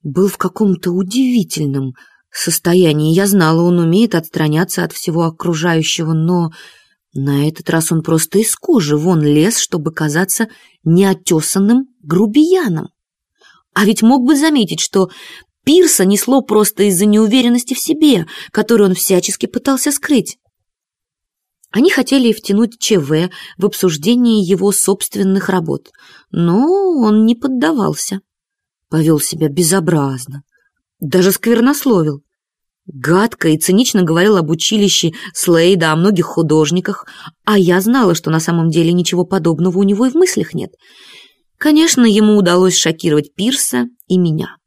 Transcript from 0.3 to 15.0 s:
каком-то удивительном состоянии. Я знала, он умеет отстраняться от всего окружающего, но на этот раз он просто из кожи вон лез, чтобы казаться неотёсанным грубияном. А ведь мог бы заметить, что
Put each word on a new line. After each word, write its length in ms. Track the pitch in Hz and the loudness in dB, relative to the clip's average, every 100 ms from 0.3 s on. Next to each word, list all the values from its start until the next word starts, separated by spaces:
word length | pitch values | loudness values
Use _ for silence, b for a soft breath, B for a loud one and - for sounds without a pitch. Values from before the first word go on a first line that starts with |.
| - | -2
каком-то 520 | 185 - 214 180 180 | -8 0 0 0 -2
удивительном 1000 | 180 185 240 254 247 175 - 147 139 131 127 b b _ | -4 -4 -2 0 0 -2 -4 -4 -4 -6 -10 b b _
состоянии. 840 | - - 160 180 180 175 151 156 | -8 -6 -4 0 4 4 2 2
Я 120 | 165 196 | 0 2
знала, 340 | 196 160 160 | 2 2 2
он 180 | 175 175 | 2 2
умеет 360 | 165 180 226 | 2 2 2
отстраняться 680 | 165 160 156 156 151 190 - | -2 -4 -4 0 0 -2 -4
от 80 | 165 | -6
всего 320 | - - 165 | -6 -6 -2
окружающего, 920 | 165 160 175 160 170 165 156 - 160 | -4 -4 -6 -2 0 0 -2 -4 -2
но 360 | 160 165 180 165 B B B B B _ | -2 0 0 -2 B B B B B _
на 340 | 139 139 139 151 | -8 -4 -2 -2
этот 220 | 156 - | -4 -4
раз 240 | 165 160 | -2 0
он 100 | 160 | -4
просто 360 | 160 160 - 196 | 0 -2 0 -2
из 160 | 220 - | -2 -4
кожи 400 | - 285 147 147 | 0 0 2 -2
вон 260 | 170 165 | 0 0
лез, 360 | 147 147 180 233 | 2 2 2 -2
чтобы 340 | - 180 151 | -4 -6 -6
казаться 560 | 160 151 151 190 - 220 b b b | -4 -4 -2 -2 -4 -6 b b b
неотёсанным 1040 | 160 170 196 190 - 160 151 196 202 240 262 _ | 0 2 2 0 -2 -2 -2 -2 2 2 0 _
грубияном. 840 | 147 175 214 240 320 370 269 160 - _ _ _ _ b b b _ | -4 0 2 2 2 2 0 -4 -8 _ _ _ _ b b b _
А 100 | - | -2
ведь 180 | 208 220 | 0 2
мог 240 | 220 262 247 | 4 4 2
бы 80 | |
заметить, 460 | 285 311 285 190 156 | 2 2 0 -2 -4
что 300 | - 196 | -4 -2